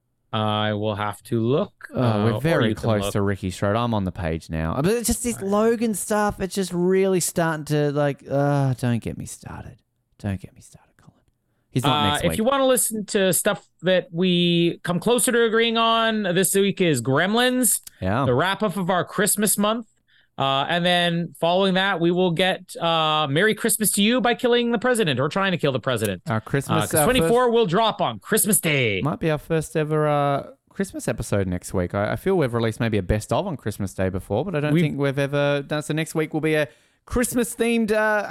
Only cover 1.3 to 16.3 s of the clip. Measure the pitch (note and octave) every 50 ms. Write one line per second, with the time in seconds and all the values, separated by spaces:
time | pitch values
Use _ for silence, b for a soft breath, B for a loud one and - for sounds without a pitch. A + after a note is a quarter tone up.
1.3 | A#2 A#2 A2+ A#2 C3+ D#3+ G3+ - - _ - - - - B2+ A#2 A2 G#2 G#2 A2+
2.3 | G#2+ A2 C3 D#3+ E3 D3 A#2+ A2 A2 - - A#2 A2 G#2 G2 G2+ - G#2+ G2+ G2+
3.3 | G2+ - - F#2 F2+ - - G2+ G2+ A#2 A#2+ A#2+ A2+ G#2 F#2+ F#2 - - F2+ D#2+
4.3 | E2 D#2+ - - D#2+ D#2+ D#2+ E2 - B2+ D3 F#3 A3+ A#3+ A3 - A#3 - - A#3+
5.3 | A3+ - G3 G3 G3+ G#3 A3 A3+ A#3+ G#3+ A#3+ A3+ G#3 E3+ - - G#3+ G#3 G#3 G#3
6.3 | G3 - F#3+ F#3 - G3+ F#3+ F3 F3+ F3 F3 F#3 F#3+ F#3+ F#3+ F#3+ F#3+ F3+ D#3+ -
7.3 | - - E3 E3 D#3 D#3 D3 C#3+ D3+ D3+ D3 D3 C#3 D3 D3 C#3+ C3+ - - -
8.3 | C3+ C#3 C#3+ C#3+ C#3+ C#3+ C#3 C3+ B2+ - - B2 A#2+ A2 - F2 C2+ - - -
9.3 | - - - - D#2+ - - - - - _ _ _ _ _ _ _ _ - G2+
10.3 | F#2+ F2+ - - - - - - - - _ _ _ _ _ - _ _ _ _
11.3 | _ _ _ _ _ _ _ _ - C3+ A#2+ D3 D3+ D3 D3 D3 D3 D3 - -
12.3 | - - A3 B3+ C#4 C4+ C4+ C4 B3+ B3+ - - A3 A3 G3 - - G#3 F#3+ F#3+
13.3 | E3 - - G#3+ G3+ - - _ _ _ - F#3 F#3 F3+ F3 F3+ F3 E3 F#3 F#3
14.3 | F3 F3 F3 F3 F3 E3+ E3+ E3+ - - - E3+ F3 F3 - - A#3+ B3 A#3+ B3+
15.3 | A#3 A#3+ A#3 A3+ G#3 A3+ A3+ A#3 A3+ A#3 A3+ A3+ A3+ A3+ A3+ A3+ A3 G#3+ G#3 F3+